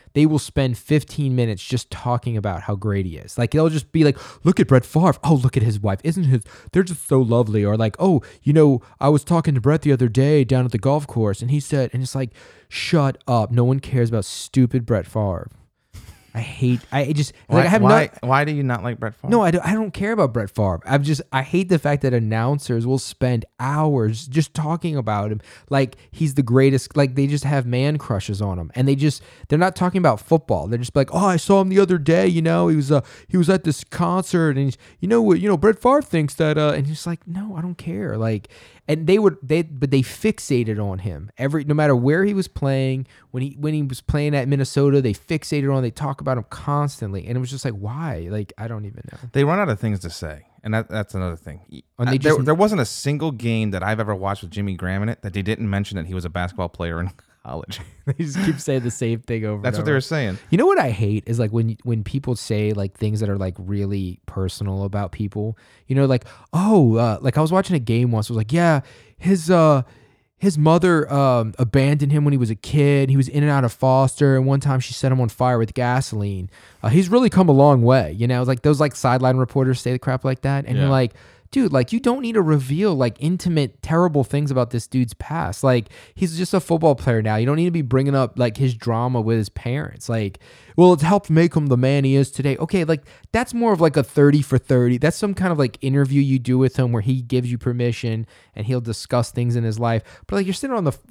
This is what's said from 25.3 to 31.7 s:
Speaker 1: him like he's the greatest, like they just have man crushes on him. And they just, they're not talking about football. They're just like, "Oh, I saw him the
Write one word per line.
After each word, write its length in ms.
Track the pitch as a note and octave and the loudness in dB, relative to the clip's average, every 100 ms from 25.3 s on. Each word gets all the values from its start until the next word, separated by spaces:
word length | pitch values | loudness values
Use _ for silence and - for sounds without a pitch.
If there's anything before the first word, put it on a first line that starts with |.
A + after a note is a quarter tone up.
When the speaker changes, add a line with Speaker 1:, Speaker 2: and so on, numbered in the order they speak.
Speaker 1:
him 100 | G#2 - - _ | -6 -10 -20 _
like 240 | C#3 C3+ - _ | 0 0 -4 _
he's 240 | - D#3+ C3+ | -4 -2 0
the 80 | |
greatest, 520 | A#2+ B2+ C3+ C3+ - - | 2 4 4 4 0 0
like 200 | C#3+ B2+ | 0 0
they 100 | C#3 | -2
just 200 | D3 C#3 | -2 0
have 200 | C#3+ A#2+ | -2 0
man 320 | B2 C#3 D3+ | -2 0 -2
crushes 460 | - G2+ - F#2+ | -4 -4 -4 -4
on 160 | G2+ F2+ | -4 -4
him. 120 | D#2+ - | -6 -2
And 120 | C3 | 0
they 80 | C3+ | 2
just, 280 | D3+ - - - - | 0 -2 -8 -20 -2
they're 100 | D3+ | 0
not 180 | F3+ F#3 | 2 0
talking 220 | F3+ F#3 | -2 2
about 220 | E3 A2+ | 2 0
football. 480 | - - - F#2 D#2 | 0 0 0 -4 -2
They're 100 | A#2 | -4
just 180 | A#2+ C#3+ | -2 -2
like, 140 | C3+ | 0
"Oh, 140 | F3 G3 | 0 2
I 120 | F3 | 2
saw 240 | - G3 | 4 4
him 80 | |
the 100 | F#3+ | 4